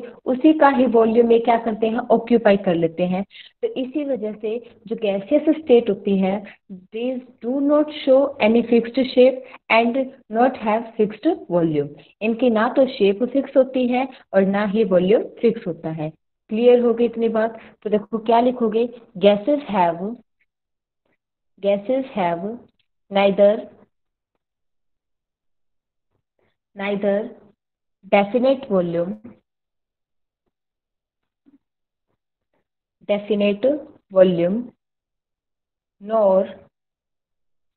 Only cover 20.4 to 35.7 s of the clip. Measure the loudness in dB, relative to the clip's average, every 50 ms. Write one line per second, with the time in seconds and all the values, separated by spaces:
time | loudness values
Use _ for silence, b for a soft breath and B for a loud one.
20.4 | _ _ _ _ _ _ _ _ _ _ _ _ _ _ _ _ _ _ _ _
21.4 | _ _ _ -6 -2 -2 -2 -2 -2 -2 -2 -2 -2 -4 -4 -4 -2 -2 -2 -4
22.4 | -6 -10 -10 -12 -16 _ _ _ _ _ _ _ _ -6 -2 0 2 2 4 4
23.4 | 4 4 4 2 -6 -14 -20 _ _ _ _ _ _ _ _ _ _ _ _ _
24.4 | _ _ _ _ _ _ _ _ _ _ _ _ _ _ _ _ _ _ _ _
25.4 | _ _ _ _ _ _ _ _ _ _ _ _ _ _ _ _ _ _ _ _
26.4 | _ _ _ _ _ _ _ -10 -8 -6 -6 -4 -2 -2 -2 -2 -4 -8 -14 -20
27.4 | _ _ _ _ _ _ _ _ _ _ _ _ _ 0 0 0 0 0 -2 0
28.4 | 2 0 0 0 -2 -2 -2 0 0 -2 -2 -4 -4 -6 -8 -14 -16 -20 -20 _
29.4 | _ _ _ _ _ _ _ _ _ _ _ _ _ _ _ _ _ _ _ _
30.4 | _ _ _ _ _ _ _ _ _ _ _ _ _ _ _ _ _ _ _ _
31.4 | _ _ _ _ _ _ _ _ _ _ _ _ _ _ _ _ _ _ _ _
32.4 | _ _ _ _ _ _ _ _ _ _ _ _ _ -6 -6 -4 -2 -4 -2 0
33.4 | 0 0 -2 0 -2 -2 -2 -2 -8 -14 -20 _ _ _ 2 4 4 4 4 0
34.4 | 0 -2 -2 -4 -6 -10 _ _ _ _ _ _ _ _ _ _ _ _ _ _
35.4 | _ _ _ _ _ _